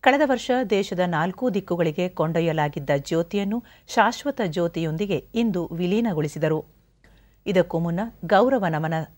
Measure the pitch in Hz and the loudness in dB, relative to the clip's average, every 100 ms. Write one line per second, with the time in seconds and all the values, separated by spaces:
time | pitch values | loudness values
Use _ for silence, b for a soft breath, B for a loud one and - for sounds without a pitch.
0 | 269 269 294 247 - 254 226 202 196 180 | 4 4 2 0 0 -2 2 0 0 -2
1 | 180 160 170 180 254 196 - 175 160 151 | 0 0 -2 -2 -2 -2 -2 0 0 0
2 | 180 - 160 165 170 156 147 151 139 143 | -4 -2 -2 0 0 0 -2 -2 -2 -2
3 | 143 165 170 202 202 226 B B - - | 0 -2 0 -2 -2 -4 B B -4 2
4 | 214 247 285 269 196 156 170 170 165 160 | 2 2 -6 -2 -4 0 -2 -2 -4 -2
5 | 202 170 - 226 233 180 165 165 180 208 | -2 -4 -4 -2 0 0 -4 -4 0 0
6 | 233 156 147 147 156 156 - _ _ _ | 0 0 -2 -2 0 0 -4 _ _ _
7 | b b b b - 185 170 165 170 170 | b b b b 0 2 2 0 -2 -2
8 | 226 - 165 196 247 262 185 156 160 160 | -4 -8 2 4 6 2 0 0 -2 -4
9 | 156 | -6